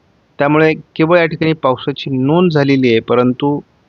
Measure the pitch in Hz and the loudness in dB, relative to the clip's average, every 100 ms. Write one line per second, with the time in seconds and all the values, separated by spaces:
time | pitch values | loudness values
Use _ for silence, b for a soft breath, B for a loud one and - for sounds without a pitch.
0 | _ _ _ - 143 151 156 151 - - | _ _ _ -4 0 2 2 0 -8 -2
1 | 160 175 165 165 160 160 131 127 - 139 | 2 2 0 -2 -4 -2 -2 -2 -6 -8
2 | 147 131 131 170 180 151 139 135 127 113 | -6 -2 0 2 2 2 2 2 2 0
3 | 113 120 127 123 143 147 - _ | 0 0 0 0 -4 -4 -8 _